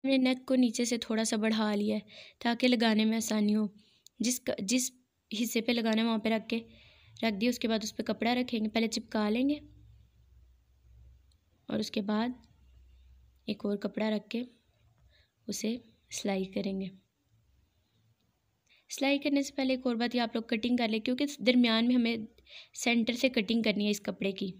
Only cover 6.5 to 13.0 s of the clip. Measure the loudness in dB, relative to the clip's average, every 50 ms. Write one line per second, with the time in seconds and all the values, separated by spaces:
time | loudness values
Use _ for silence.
6.5 | -6 -6 -6 -10 -20 -20 -20 -20 -20 -20 -20 -20 -10 -4 -2 -2 0 0 0 0
7.5 | 0 0 -2 -2 0 -2 -2 -4 -6 -6 -4 -4 -4 -2 0 0 0 0 -2 -2
8.5 | -2 -2 -2 -2 0 0 -2 0 -2 -4 -8 -4 -2 -2 0 0 0 2 2 0
9.5 | 0 -2 -6 -18 -20 -20 -20 -20 -20 -20 -20 _ _ _ -20 _ -20 -20 -20 _
10.5 | _ _ _ _ _ _ _ -20 -20 -20 -20 -20 -20 -20 _ _ _ _ _ _
11.5 | _ _ _ -6 -4 -4 -4 -4 -4 -6 -2 -2 -2 0 -2 -2 -4 -8 -16 _
12.5 | _ _ _ -20 -20 -20 -20 -20 -20 -20